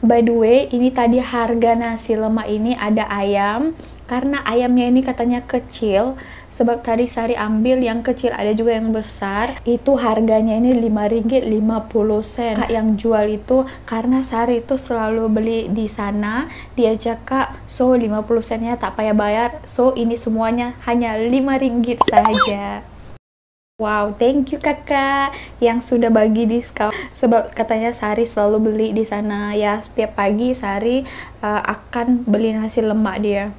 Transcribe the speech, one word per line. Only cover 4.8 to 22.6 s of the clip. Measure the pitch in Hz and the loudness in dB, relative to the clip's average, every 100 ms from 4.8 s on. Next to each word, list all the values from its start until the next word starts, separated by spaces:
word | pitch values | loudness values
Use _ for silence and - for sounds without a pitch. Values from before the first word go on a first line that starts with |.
| 240 | 4
ini | 247 | 2
katanya | 262 254 240 240 | 2 -2 0 -2
kecil, | 240 247 247 - 220 196 240 262 - - - | -2 -4 -4 -6 0 2 0 -4 -12 -20 -18
sebab | - 240 233 | -2 0 0
tadi | 233 226 240 | -2 0 0
Sari | - 226 | -2 -4
ambil | 240 208 214 226 262 | -2 0 0 2 2
yang | 247 226 | 0 -2
kecil, | 233 247 240 | -2 -2 -2
ada | - 208 | -2 -2
juga | 214 226 226 | 2 2 0
yang | 226 | 0
besar. | 220 214 - 196 196 240 262 | -2 -4 -6 -4 -2 -4 -4
Itu | - 240 254 277 | -2 0 2 2
harganya | 240 220 220 220 220 220 | 2 2 4 4 2 2
ini | 247 | 4
lima | 254 226 214 208 | 4 2 0 2
ringgit | 226 226 262 226 | 0 2 0 2
lima | 214 214 226 220 | 0 2 0 -2
puluh | 226 208 208 | 0 2 0
sen. | 214 - 233 214 | -2 -4 -2 -2
Kak | 240 | 0
yang | 233 220 208 | 0 0 0
jual | 226 220 208 | 2 2 2
itu, | 214 - 254 262 - - | -2 0 0 0 -6 -8
karena | 226 233 262 | -4 0 0
Sari | 262 226 240 247 | 0 -2 0 0
itu | 233 269 | 0 -4
selalu | - 233 220 226 226 | -2 -2 0 0 0
beli | 214 220 226 220 | 0 0 -2 -2
di | 214 214 | -2 -4
sana, | 214 202 208 208 226 320 - - - | -4 -4 -2 -2 -4 -6 -10 -12 0
dia | 233 220 | 2 2
cakap, | 233 226 - 262 262 - | -2 -6 -4 -2 -2 -6
"So, | - - 254 254 | -14 0 2 4
lima | 226 214 214 | 2 -2 0
puluh | 233 | -2
sennya | 226 226 226 240 | 0 -4 -4 -4
tak | 190 196 | -6 -2
payah | 214 214 | 0 2
bayar." | 208 214 233 226 | 2 0 0 -4
So, | - - 254 254 | -12 2 2 2
ini | 233 233 | -2 -2
semuanya | 233 220 226 240 240 247 | -2 0 0 0 -4 -6
hanya | - 240 233 220 | -2 0 0 0
lima | 226 254 269 269 | 0 2 2 2
ringgit | 262 240 233 240 | 2 0 0 2
sahaja. | - 208 - 220 - 202 | 4 4 4 4 2 0